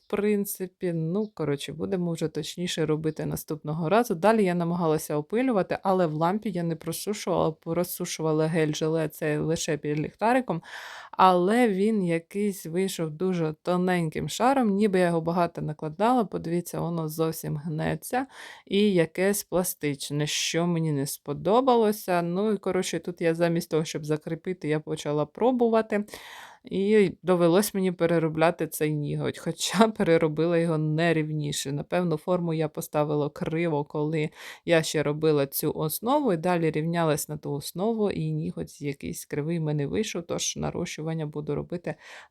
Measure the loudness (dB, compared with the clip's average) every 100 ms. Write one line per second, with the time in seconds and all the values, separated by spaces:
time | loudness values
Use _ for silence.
0 | -6 0 2 2 -2 -6 -10 _ -2 -2
1 | 0 -2 -4 -4 -2 -2 -4 -8 -4 -2
2 | -2 -2 -4 -4 -8 -6 -4 -2 0 0
3 | -2 -4 -4 -6 -6 -8 -6 -4 2 2
4 | 2 2 4 4 4 2 0 0 2 0
5 | 0 -4 -2 -2 2 2 0 -2 0 2
6 | 2 2 0 0 -4 -2 -2 -4 -6 -6
7 | -6 -6 -2 2 2 -2 -4 -2 -2 -4
8 | -6 -2 0 2 2 2 0 0 0 0
9 | -2 -4 -2 0 0 -2 -2 -4 -2 -2
10 | -4 0 2 2 0 -4 -8 -16 -16 -16
11 | -4 4 6 6 4 4 4 4 2 2
12 | 2 0 -2 -2 -2 -2 -4 -2 -2 -2
13 | -6 -2 -2 0 -2 -2 -2 2 2 2
14 | 0 -2 -4 0 2 4 2 2 2 4
15 | 2 2 0 0 0 -2 -8 -6 -6 0
16 | 2 2 0 -4 -2 -4 -4 -4 -2 -2
17 | -4 -2 -2 -2 -6 -6 -4 -4 -2 -4
18 | -4 -4 -4 -10 -18 -18 -2 2 4 4
19 | 2 2 0 0 0 -2 0 -2 -4 -4
20 | -4 -2 -2 -2 -2 0 0 2 0 0
21 | -2 -6 -8 -4 2 4 4 4 4 0
22 | 0 0 0 0 0 -2 -2 -2 -2 -4
23 | -6 -2 0 2 2 0 0 -2 -2 -4
24 | -4 -4 -4 -8 -6 -6 -2 -2 -2 -6
25 | -2 -2 -2 0 2 4 4 2 2 -2
26 | -4 -10 -18 -18 -20 -20 -6 -2 4 6
27 | 4 2 2 4 6 6 2 0 0 2
28 | 2 4 2 2 2 2 -4 -2 -2 0
29 | -2 -2 -4 -4 -6 -4 0 4 4 4
30 | 4 4 4 0 2 2 2 0 0 2
31 | 2 2 0 -4 -4 -4 -4 -6 -2 0
32 | 0 -2 0 0 0 0 -2 -4 -4 0
33 | 0 0 -2 -4 -4 -2 0 -2 -2 -4
34 | -2 -2 -2 -6 -18 -8 2 2 4 0
35 | -2 0 2 4 2 -2 -2 -2 -4 -2
36 | 0 2 2 0 0 2 2 0 0 2
37 | 2 0 -4 -8 -6 -6 -6 -4 -2 0
38 | 0 0 -2 -2 -4 -6 -10 -8 -6 -6
39 | -8 -10 -8 -4 -2 -2 0 0 0 -2
40 | -2 -4 -4 -4 -4 -4 -4 -4 -6 -6
41 | -6 -4 -6 -6 -6 -6 -6 -8 -8 -10
42 | -14 -20 -12